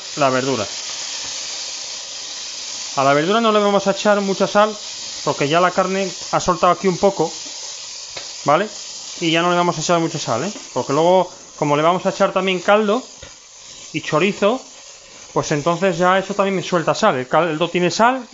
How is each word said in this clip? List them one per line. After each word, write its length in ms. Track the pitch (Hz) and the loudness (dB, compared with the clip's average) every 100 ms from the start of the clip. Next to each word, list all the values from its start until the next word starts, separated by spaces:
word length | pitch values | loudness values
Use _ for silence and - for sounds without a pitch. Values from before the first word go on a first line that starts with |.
| - - | -6 0
la 120 | 139 | 2
verdura. 380 | 131 135 123 98 - - - - - - - - - - - - - - - - - - - - - - - | 2 0 -2 -4 -6 -10 -10 -10 -10 -10 -10 -10 -10 -12 -12 -12 -12 -12 -14 -12 -12 -12 -12 -10 -10 -8 0
A 60 | 135 | 4
la 80 | |
verdura 260 | 143 165 220 | 4 4 2
no 140 | 226 | 4
le 60 | 208 | 4
vamos 280 | 202 202 196 | 4 2 2
a 40 | |
echar 280 | 190 214 202 | 0 2 2
mucha 280 | 196 190 185 | 2 0 2
sal, 280 | 208 214 214 - - - - | 4 2 0 -12 -12 -12 -6
porque 240 | - 139 143 | -4 0 2
ya 140 | 160 | 4
la 100 | 180 | 2
carne 400 | 185 190 190 190 - - | 2 0 0 -4 -6 -4
ha 80 | 160 | -2
soltado 320 | 185 170 185 | 0 2 4
aquí 160 | 170 190 | 4 0
un 80 | 170 | 2
poco, 340 | 202 190 160 - - - - - - - - - - - | 2 2 -4 -4 -14 -14 -14 -14 -14 -14 -14 -14 -14 -8
¿vale? 240 | - 151 208 - - - - - | 2 2 2 -8 -14 -14 -14 -4
Y 100 | 170 | 0
ya 100 | 165 | 2
no 80 | 175 | 2
le 60 | 175 | 2
vamos 220 | 175 160 | 2 0
a 40 | |
echar 200 | 156 170 | 0 2
mucha 180 | 165 156 | 0 -4
sal, 240 | - 117 | -2 -2
¿eh? 100 | 175 - - | -2 -8 -8
Porque 180 | 131 123 | -6 -2
luego, 400 | 143 170 185 175 - - - | 2 4 4 2 -6 -18 -4
como 220 | 151 147 | 0 4
le 60 | |
vamos 220 | 160 180 190 | 4 2 0
a 40 | |
echar 240 | 185 196 | 0 0
también 260 | 196 190 180 | 2 0 0
caldo 420 | 190 208 214 233 - - - - - - - - - | 2 2 4 0 -2 -18 -20 -20 -20 -20 -20 -20 -10
y 80 | 156 | -8
chorizo, 600 | - 156 196 196 202 262 - - - - - - - | -2 0 0 2 0 0 -6 -20 -20 -20 -20 -20 -6
pues 220 | 156 139 | -4 -2
entonces 440 | 151 156 165 196 165 | 0 0 0 0 2
ya 220 | 180 190 | 2 2
eso 140 | 190 | 0
también 240 | 196 196 185 | -2 0 0
me 60 | |
suelta 300 | 151 175 156 | 0 -2 0
sal. 220 | 143 214 135 | 2 2 2
El 140 | 127 | 0
caldo 400 | 156 170 156 170 | 2 2 0 0
tiene 220 | 175 175 | 2 0
sal, 360 | 170 233 262 226 | 4 2 2 -6